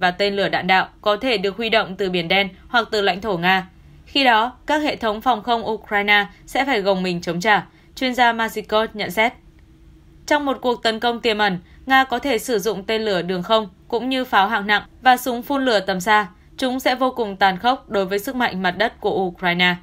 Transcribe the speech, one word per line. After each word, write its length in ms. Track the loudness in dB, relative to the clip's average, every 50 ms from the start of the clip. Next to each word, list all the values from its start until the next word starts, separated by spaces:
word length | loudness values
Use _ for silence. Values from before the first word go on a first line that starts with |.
và 100 | -2 0
tên 260 | 0 0 -2 -2 0
lửa 120 | 0 -2 0
đạn 180 | -2 -2 2
đạo 220 | 4 4 4 2 0 -6 -4
có 160 | -2 0 0
thể 220 | 0 0 -2 -2 0
được 180 | -2 -2 -4
huy 120 | -4 -2 0
động 280 | 2 2 0 0 -4
từ 140 | -4 -4 -2
Biển 180 | -2 -2 0 0
Đen 200 | 2 0 0 -2 -4 -14 -8 -2
hoặc 200 | -2 -2 0 0
từ 100 | -2 0
lãnh 200 | 0 0 0 -2
thổ 160 | -2 -4 -2
Nga. 320 | 0 2 2 2 2 0 -6 -16 -20 -20 -20 -20 -20 -12
Khi 180 | -4 -2 2 4
đó, 280 | 4 4 4 2 0 -4 -8 -4
các 160 | -2 -2 0
hệ 140 | 0 -2 -4
thống 240 | -2 -2 -4 -4 -2
phòng 220 | 0 0 0 0
không 240 | 0 -2 -2 -2 -2 -4
Ukraine 560 | -6 -6 -6 -2 -2 0 2 4 4 2 2 0 -8 -20 -12
sẽ 180 | -6 -2 -2 0
phải 160 | 0 0 0
gồng 220 | 2 2 0 0
mình 180 | 0 -2 -4 -4
chống 200 | -4 -6 -4 -2
trả, 260 | 2 2 2 2 2 -4 _ -20 _ _ -8
chuyên 180 | -4 -4 -2 2
gia 180 | 2 2 2
Masikot 640 | 2 0 -2 -4 -4 -8 -6 -2 0 0 0 -2 -4
nhận 140 | -8 -6 -4
xét. 220 | 0 0 0 0 -2 -6 _ -20 -20 -20 -20 -20 -20 -20 -20 -20 -20 -20 -20 -20 -20 -10 -2
Trong 180 | 0 0 0 0
một 140 | -2 -4 -2
cuộc 220 | -2 -2 -2 0
tấn 180 | 0 -2 -2 0
công 200 | -2 -2 -2 0
tiềm 180 | -2 -2 0 2
ẩn, 200 | 0 0 0 -4 -8 -12 -20 -10 -2
Nga 180 | 2 4 4 4
có 140 | 4 0 -4
thể 200 | -2 -2 -2 -2
sử 200 | -2 -2 -2 -2
dụng 260 | 0 -2 -4 -4 -4
tên 180 | -4 -2 -2
lửa 200 | 0 0 -2 -2
đường 200 | -2 -2 -4 -4
không 260 | 0 2 2 0 0 -2 -12 _ -10 -6
cũng 200 | -6 -4 -2 -2
như 160 | -2 -2 -2
pháo 240 | 0 2 2 2 2
hạng 180 | 0 -2 0
nặng 160 | 0 -2 -2 -2 -6 -8 0
và 140 | 4 4 4
súng 260 | 4 2 -4 -6 -6
phun 220 | -4 -4 -2 0 0
lửa 160 | 2 2 2
tầm 200 | 0 -2 -4 -2
xa. 260 | 0 2 2 2 2 0 -8 _ -20 -16 -8
Chúng 240 | -4 -4 -4 -2 -2
sẽ 140 | -2 -2 0
vô 160 | 0 0 -2
cùng 260 | -2 -2 -6 -4 -2
tàn 220 | 2 2 2 2 2
khốc 320 | 0 0 0 0 -4 -4
đối 160 | -2 -2 -2
với 120 | 0 -2 -4
sức 180 | -4 -4 -4
mạnh 260 | -2 -2 -2 -2 -2
mặt 80 | -2 -2
đất 300 | 0 0 -2 -2 -2 -4
của 100 | -4 -2
Ukraine. 680 | -2 -2 -2 -4 -6 -4 -2 -2 0 2 2 2 0 -2